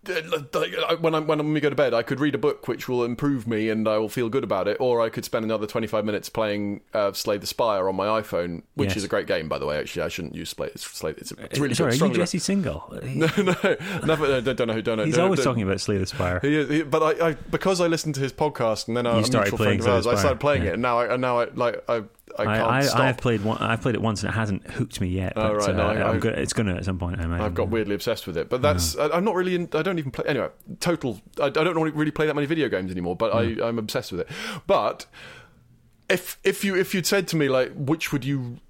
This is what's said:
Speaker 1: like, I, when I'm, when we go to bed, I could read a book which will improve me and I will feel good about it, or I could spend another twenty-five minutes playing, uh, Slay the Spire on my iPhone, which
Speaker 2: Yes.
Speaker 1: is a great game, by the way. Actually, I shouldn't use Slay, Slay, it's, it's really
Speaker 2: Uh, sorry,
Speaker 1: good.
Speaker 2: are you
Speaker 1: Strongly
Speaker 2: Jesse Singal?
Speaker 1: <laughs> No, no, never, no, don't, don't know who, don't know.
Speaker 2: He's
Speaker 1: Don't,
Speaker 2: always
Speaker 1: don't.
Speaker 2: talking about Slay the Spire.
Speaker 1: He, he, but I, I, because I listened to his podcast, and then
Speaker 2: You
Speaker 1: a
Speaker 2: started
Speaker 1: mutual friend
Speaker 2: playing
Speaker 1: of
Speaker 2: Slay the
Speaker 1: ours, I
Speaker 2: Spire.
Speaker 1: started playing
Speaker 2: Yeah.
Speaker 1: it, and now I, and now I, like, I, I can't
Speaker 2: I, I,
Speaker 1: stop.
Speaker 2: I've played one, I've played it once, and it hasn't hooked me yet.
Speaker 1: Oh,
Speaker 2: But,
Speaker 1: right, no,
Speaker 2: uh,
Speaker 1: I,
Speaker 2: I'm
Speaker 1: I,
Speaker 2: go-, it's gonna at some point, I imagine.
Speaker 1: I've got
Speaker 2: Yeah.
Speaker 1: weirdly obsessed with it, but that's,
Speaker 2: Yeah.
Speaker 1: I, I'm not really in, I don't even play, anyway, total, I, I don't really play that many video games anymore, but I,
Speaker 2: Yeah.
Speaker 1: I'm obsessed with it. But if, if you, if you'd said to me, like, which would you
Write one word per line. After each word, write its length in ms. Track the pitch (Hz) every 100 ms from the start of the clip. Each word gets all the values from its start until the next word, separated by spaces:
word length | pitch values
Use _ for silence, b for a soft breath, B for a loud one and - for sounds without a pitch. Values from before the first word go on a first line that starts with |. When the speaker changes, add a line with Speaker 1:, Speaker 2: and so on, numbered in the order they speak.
| -
Speaker 1:
like, 640 | 175 160 233 135 170 165 185 160
I, 60 |
when 200 | 170 165
I'm, 120 | 160 156
when 260 | 156 151
we 80 | 151
go 80 | 143
to 80 | 135
bed, 160 | 135
I 100 | 113
could 180 | 120 131
read 140 | 151
a 40 | 127
book 280 | 143 - -
which 220 | 117 -
will 160 | 123
improve 420 | 120 120 143 139 113
me 220 | 110 110
and 180 | 110 110
I 120 | 107
will 100 | 107
feel 220 | 131 117
good 140 | 127
about 220 | 117 104 -
it, 120 | -
or 220 | 127 120
I 80 | 113
could 160 | 120 113
spend 180 | 120
another 220 | 110 110 104
twenty-five 400 | 120 110 110 107
minutes 240 | 104 -
playing, 500 | - 107 104 101 101 _
uh, 180 | 110 101
Slay 240 | 92 - 104
the 100 | 107
Spire 400 | - 117 101 95
on 100 | 95
my 100 | 101 110
iPhone, 400 | 107 90 87 85 - -
which 120 | 98
Speaker 2:
Yes. 60 | 95
Speaker 1:
is 80 |
a 40 | 98
great 180 | 104 80
game, 200 | 92 78
by 120 | 73
the 80 | 69
way. 120 | 73
Actually, 240 | 67 85
I 40 | 80
shouldn't 260 | 85 80
use 140 | 80 82
Slay, 220 | - 71 -
Slay, 340 | - - 80 78
it's, 140 | -
it's 260 | - - 135
really 140 | 143
Speaker 2:
Uh, 20 |
sorry, 160 | 117 - 123
Speaker 1:
good. 40 |
Speaker 2:
are 60 | 190
you 60 |
Speaker 1:
Strongly 20 | 170
Speaker 2:
Jesse 220 | 175 180
Singal? 680 | - 202 170 - - -
Speaker 1:
<laughs> 100 | -
No, 120 | 139 160 -
no, 720 | 185 180 202 165 185 180 139
never, 200 | 160 147
no, 140 | 135
don't, 160 | 120 123
don't 120 | 120
know 60 |
who, 60 | 110
don't 140 | 107 113
know. 80 |
Speaker 2:
He's 100 | 104
Speaker 1:
Don't, 100 | 117
Speaker 2:
always 160 | 185 180
Speaker 1:
don't. 40 |
Speaker 2:
talking 180 | 139 120
about 140 | 95 98
Slay 160 | - 101
the 80 | 92
Spire. 340 | - 90 90
Speaker 1:
He, 240 | 139 151
he, 180 | 135 147
but 180 | 151 160
I, 260 | 156 151 165
I, 40 |
because 440 | 147 - 160 190 185
I 60 | 170
listened 260 | 160 160
to 80 | 135
his 100 | 135
podcast, 560 | - 151 139 113 107 -
and 80 | 117
then 80 |
Speaker 2:
You 60 | 120
Speaker 1:
a 140 | 117
Speaker 2:
started 280 | 104 117 101
Speaker 1:
mutual 60 | 110
friend 0 |
Speaker 2:
playing 200 | 107 101
Speaker 1:
of 40 |
Speaker 2:
Slay 60 | 123
the 60 | 120
Speaker 1:
ours, 100 | 113
I 40 |
Speaker 2:
Spire. 40 | -
Speaker 1:
started 220 | 156 127
playing 220 | 143 139
Speaker 2:
Yeah. 60 | 98
Speaker 1:
it, 20 |
and 80 | 90
now 160 | 123 120
I, 140 | 120
and 80 | 123
now 200 | 127 120
I, 40 | 117
like, 300 | - 120 104 -
I, 140 | 117 107 _ - -
I 60 |
can't 260 | 107 107 113
Speaker 2:
I, 80 | 127
I, 20 |
Speaker 1:
stop. 180 | 139 120
Speaker 2:
I've 160 | 131 120
played 240 | 131 113
one, 160 | 104 -
I've 220 | 104 113
played 120 | 131 107
it 60 |
once, 200 | 107 101
and 80 | 98
it 40 |
hasn't 320 | 110 107 95 -
hooked 300 | - 117 -
me 80 | 95
yet. 240 | 92 92 -
Speaker 1:
Oh, 120 | 110
Speaker 2:
But, 80 | 104
Speaker 1:
right, 180 | 101
no, 80 | 95
Speaker 2:
uh, 40 | 104
Speaker 1:
I, 100 | 107 98
Speaker 2:
I'm 60 | 95
Speaker 1:
I, 20 |
Speaker 2:
go-, 100 | 113
it's 220 | - -
gonna 240 | - 107 90
at 80 |
some 140 | 92 90
point, 220 | 87 92
I 40 |
imagine. 200 | 82 87
Speaker 1:
I've 100 | 95
got 100 | 90
Speaker 2:
Yeah. 40 | 98
Speaker 1:
weirdly 240 | 113 104
obsessed 320 | 101 - 110 -
with 80 | 82
it, 120 | 78
but 140 | 127
that's, 320 | 113 92 82
Speaker 2:
Yeah. 120 | - 151
Speaker 1:
I, 100 | 165
I'm 80 |
not 100 | 208
really 200 | 180 185 180
in, 120 | 170
I 100 | 156
don't 160 | 160 180
even 140 | 135
play, 120 | - -
anyway, 200 | 139 90 - - -
total, 420 | 175 170 135 101 - -
I, 60 | 139
I 40 |
don't 240 | 151 156 160 160 151
really 140 | 151
play 140 | 147 156
that 80 |
many 120 | 147 147
video 220 | 165 131
games 240 | 98 92
anymore, 240 | 90 87 90
but 180 | 113
I, 80 | 110
Speaker 2:
Yeah. 220 | 117 110
Speaker 1:
I'm 140 | 117 117
obsessed 340 | 107 139 -
with 80 | 87
it. 80 | - B 226 190 -
But 380 | 185 110 - - B B B B B B - _ _ _
if, 300 | 185 - -
if 180 | 190 190
you, 120 | 196 185
if 180 | 185
you'd 120 | 196 160
said 200 | 202 185
to 80 | 160
me, 120 | 139
like, 240 | 131 127
which 380 | - 135 160 -
would 120 | 147
you 340 | 123 139 120 120